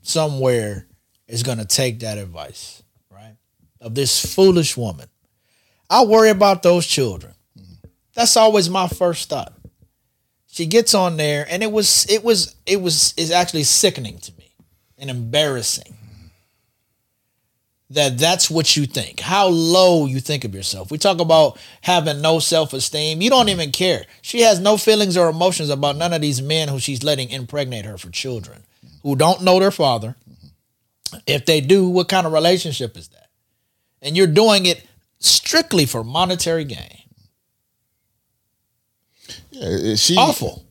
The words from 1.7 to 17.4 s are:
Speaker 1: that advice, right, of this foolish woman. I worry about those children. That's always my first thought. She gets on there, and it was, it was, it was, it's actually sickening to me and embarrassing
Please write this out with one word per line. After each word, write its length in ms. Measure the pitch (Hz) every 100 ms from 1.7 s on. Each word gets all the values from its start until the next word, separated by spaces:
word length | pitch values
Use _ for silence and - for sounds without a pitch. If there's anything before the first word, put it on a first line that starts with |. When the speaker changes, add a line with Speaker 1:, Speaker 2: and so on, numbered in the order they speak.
| - 131 113
Speaker 1:
that 180 | 113 104
advice, 640 | 95 82 71 - - - _ _ _
right, 240 | 95 110 110 _ _ _ _
of 140 | 117
this 400 | 117 135 - -
foolish 420 | - 190 175 151
woman. 320 | - 113 76 - _ _ _ _ _ _ _ _
I 140 | 220
worry 240 | 226 220 220
about 320 | 196 202 185
those 240 | 175 175 160
children. 460 | - 123 90 - _ _ _ 92 87 - _ _
That's 200 | - 233 226
always 320 | 220 208 170
my 160 | 190 180
first 420 | - 175 165 -
thought. 240 | 139 - _ - _ _ _ _ _ _ _ _
She 180 | -
gets 300 | 165 226 226
on 220 | 330 180 160
there, 280 | 151 147 147
and 140 | 175
it 100 | 214
was, 360 | 214 202 - -
it 140 | 214
was, 320 | 226 208 - _
it 160 | - 196
was, 320 | 180 156 - -
it's 120 | 160
actually 320 | 175 175 156
sickening 540 | 139 - 196 160 110 82
to 120 | - -
me 120 | _ _ _ _ _ _
and 140 | 135
embarrassing 800 | 127 113 147 151 131 110 - - - - - 80 _ _ _ _ _ _ _ _ _ _ _